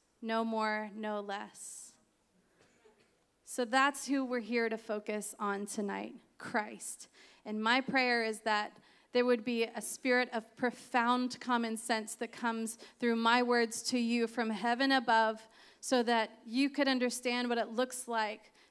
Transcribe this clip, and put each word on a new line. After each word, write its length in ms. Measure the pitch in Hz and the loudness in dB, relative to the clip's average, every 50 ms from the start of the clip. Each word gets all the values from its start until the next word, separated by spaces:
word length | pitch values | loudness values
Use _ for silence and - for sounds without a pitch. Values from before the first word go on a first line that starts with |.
| _ _ _ _ | _ _ _ _
no 240 | 233 220 226 226 226 | -4 -2 0 0 0
more, 440 | 226 220 220 214 214 214 214 214 214 196 | 0 0 0 0 0 -2 -4 -4 -8 -8
no 240 | 220 214 214 214 208 | -8 -6 -4 -4 -4
less. 720 | 202 202 196 202 214 190 - - - - - - - - - _ _ _ _ _ _ _ _ _ _ _ _ _ _ _ _ _ _ - _ _ _ _ _ _ _ _ _ _ _ | -6 -6 -8 -8 -10 -12 -14 -16 -16 -16 -14 -16 -18 -20 -20 _ _ _ _ _ _ _ _ _ _ _ _ _ _ _ _ _ _ -20 _ _ _ _ _ _ _ _ _ _ _
So 220 | - - - 247 | -10 -6 -6 -2
that's 420 | 220 233 269 269 285 277 - - | 2 2 4 4 2 0 -2 -4
who 160 | - 285 277 269 | -2 0 0 0
we're 160 | 240 247 240 | 0 -2 -4
here 300 | 214 208 240 233 226 226 | -2 0 0 0 0 0
to 80 | 226 | -2
focus 580 | 220 - - 214 214 214 - 208 214 202 - - | -4 -4 -6 -6 -4 -4 -4 -4 -4 -6 -8 -6
on 280 | - 214 202 196 196 208 | -4 -2 -2 -2 -2 -4
tonight, 480 | 208 - 226 202 196 196 196 202 226 254 240 - _ _ - | -6 -4 -4 -4 -4 -4 -6 -8 -10 -12 -16 -20 _ _ -16
Christ. 680 | - - - 226 208 214 220 190 - - - - - - _ - - - - _ - | -10 -4 -4 -4 -4 -4 -8 -12 -12 -12 -12 -14 -16 -20 _ -20 -20 -20 -20 _ -10
And 160 | 214 214 214 | -8 -6 -2
my 200 | 214 226 240 262 | 2 2 2 2
prayer 420 | 262 - 269 269 254 247 240 233 226 | 2 2 2 2 4 4 2 2 0
is 180 | 220 220 208 | -2 -4 -2
that 360 | - 220 214 208 208 - - - - - - _ _ _ - | 0 0 0 0 0 -4 -10 -18 -20 -20 -20 _ _ _ 2
there 120 | 247 247 | 2 4
would 200 | 247 247 233 214 | 4 2 2 2
be 180 | 254 240 233 226 | 0 0 0 0
a 180 | 220 - 214 | 0 -2 -8
spirit 480 | 208 - - - - 262 247 247 254 247 - | -8 -8 -8 -2 0 2 2 2 2 0 -2
of 100 | 226 226 - - | -6 -6 -8 -6
profound 840 | - 254 240 - - - - - 247 233 240 247 247 254 247 - - | -2 -2 -2 -2 -4 -8 -2 0 2 4 4 2 2 0 -2 -4 -6
common 380 | - 254 254 233 233 226 220 | -2 0 0 0 0 -2 -4
sense 380 | 214 - - 233 220 214 214 - | -4 -2 -2 -2 -2 -2 -6 -8
that 160 | - 233 226 | -8 -8 -8
comes 460 | - - 240 233 226 226 220 220 - - - - - - | -6 -4 -4 -2 -2 -2 -4 -6 -8 -10 -16 -20 -6 -2
through 160 | 247 240 233 | 0 2 2
my 280 | 226 226 226 240 247 247 | 4 4 4 4 4 4
words 400 | 240 240 240 233 226 226 - - | 4 4 4 2 2 -2 -4 -4
to 160 | - 254 247 | -2 0 0
you 280 | 233 226 233 233 226 | 2 2 2 2 0
from 220 | 226 226 247 233 220 | 0 -2 -2 -2 -2
heaven 420 | 220 202 240 240 240 240 269 269 | -2 0 0 0 2 2 4 4
above, 560 | 269 262 254 254 226 226 220 220 220 214 - - - - - - - _ | 4 4 4 4 4 4 4 2 0 -4 -10 -20 -20 -20 -20 -20 -20 _
so 220 | - - 269 247 233 | -2 2 2 2 4
that 280 | 226 233 226 220 214 - - - | 4 2 2 2 0 -6 -12 -12
you 220 | 233 220 254 277 277 | -4 0 2 2 2
could 180 | 277 285 285 | 2 2 2
understand 600 | 269 262 254 247 247 247 - - 247 240 247 247 | 4 4 2 2 0 -2 -2 -2 -2 0 0 0
what 100 | 240 240 | 0 0
it 120 | 233 214 233 | 0 0 0
looks 380 | 226 226 254 254 - - - | 0 0 0 0 -2 -8 -6
like 440 | 240 233 226 214 208 214 214 - - _ _ - _ | -2 0 0 0 0 -4 -8 -14 -20 _ _ -20 _